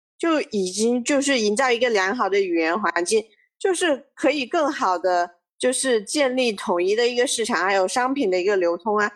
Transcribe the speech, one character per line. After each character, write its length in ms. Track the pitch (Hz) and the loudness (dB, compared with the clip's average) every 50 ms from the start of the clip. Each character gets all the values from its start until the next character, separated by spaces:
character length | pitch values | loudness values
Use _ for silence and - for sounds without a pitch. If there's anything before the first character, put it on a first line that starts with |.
| _ _ _ - | _ _ _ -6
就 240 | - 330 320 285 | -2 0 0 0
已 300 | 214 - - 202 185 185 | -2 -2 -2 -4 -2 -2
经 320 | 185 202 220 233 240 247 233 | -2 0 0 0 0 0 0
就 180 | - 294 269 | 0 0 0
是 180 | 277 277 277 247 | 2 2 0 0
营 160 | 214 208 208 | 0 0 0
造 140 | 208 277 254 | 2 2 2
一 80 | 240 226 | 2 2
个 140 | 247 247 | 2 2
良 240 | 226 196 185 190 202 | 2 2 0 0 0
好 120 | 247 214 190 | -2 -2 0
的 140 | 190 202 | 0 0
语 140 | 196 185 170 | 0 0 0
言 240 | 165 165 160 170 214 | 0 0 0 0 0
环 260 | 202 170 - 175 175 | -2 -2 -2 -2 -2
境， 180 | - 220 220 214 - _ _ _ _ _ - | 0 0 0 0 -2 _ _ _ _ _ -4
就 160 | - 392 359 | -2 -2 0
是 340 | - 370 339 285 240 - _ _ | 0 0 0 0 -2 -4 _ _
可 160 | - - 262 | -2 0 0
以 160 | 294 302 254 | 0 0 -2
更 240 | 220 - 339 302 277 | -2 -2 0 0 0
好 300 | 285 - 262 190 185 175 | 0 0 0 0 0 0
的 360 | 180 185 180 175 175 175 - _ _ _ _ - | 0 2 2 2 0 -2 -6 _ _ _ _ -4
就 140 | - 254 | -2 -2
是 320 | 254 254 - 262 240 220 196 | 0 0 0 0 0 0 0
建 320 | - - 302 285 254 254 | -2 -2 0 0 0 2
立 160 | 262 254 233 | 0 0 0
统 320 | 202 196 - - 185 175 180 | -2 -4 -2 -2 -2 0 0
一 120 | 190 208 226 | 0 0 0
的 100 | 240 240 | 0 0
一 80 | 247 | 2
个 100 | 240 247 | 0 0
市 200 | 277 - - 220 | 0 0 -2 -2
场， 180 | 226 233 165 175 | -2 0 0 0
还 100 | 190 202 | 0 2
有 140 | 196 185 190 | 2 0 0
商 260 | - 254 247 254 269 | 0 0 -2 0 0
品 160 | 285 262 190 | -2 0 0
的 100 | 180 185 | 0 0
一 20 | 175 | 0
个 140 | 202 208 190 | 2 0 2
流 200 | 175 170 170 190 | 2 0 -2 -2
通 200 | - 226 208 208 | -2 -2 0 0
啊。 120 | 202 214 - | 0 -2 -4